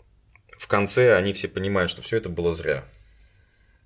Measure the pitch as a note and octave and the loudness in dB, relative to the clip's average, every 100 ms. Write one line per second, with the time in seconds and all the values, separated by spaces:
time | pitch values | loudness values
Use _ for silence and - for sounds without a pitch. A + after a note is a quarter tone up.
0 | _ _ _ _ _ - - G2+ G2+ B2+ | _ _ _ _ _ -20 -2 0 2 4
1 | B2 G2 G2 G2 F#2+ F#2+ G2 G2 F2+ - | 6 6 2 -4 -6 -6 -2 0 -2 -4
2 | - A2+ F#2 E2+ E2+ D#2+ D#2 C#2 - - | -4 -4 -4 -2 -2 -2 -2 -4 -8 -20
3 | - _ _ _ _ _ _ _ | -20 _ _ _ _ _ _ _